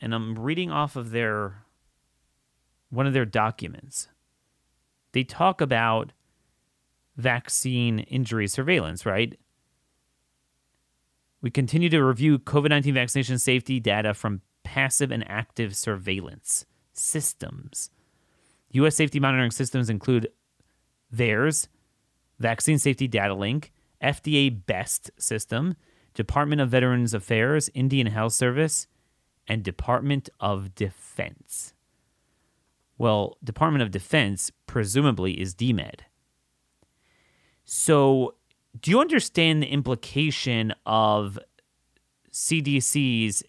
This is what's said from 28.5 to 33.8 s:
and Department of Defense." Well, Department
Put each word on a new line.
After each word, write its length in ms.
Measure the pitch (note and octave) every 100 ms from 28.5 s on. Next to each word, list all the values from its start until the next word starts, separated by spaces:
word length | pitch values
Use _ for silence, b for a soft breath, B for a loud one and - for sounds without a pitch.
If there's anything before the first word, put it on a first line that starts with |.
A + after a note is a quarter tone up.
| B2+ D#3 - - _ _ _ _ _ -
and 160 | A2+
Department 640 | F#2+ - - A#2+ C#3 C#3 - -
of 340 | G2 G2 G2
Defense." 1000 | - G2+ - - - - - - - - - _ _ _ _ _ _ _ _ _ _ _ -
Well, 380 | A#2+ G#2 G2 -
Department 400 | A#2 G#2+ D#3+ D3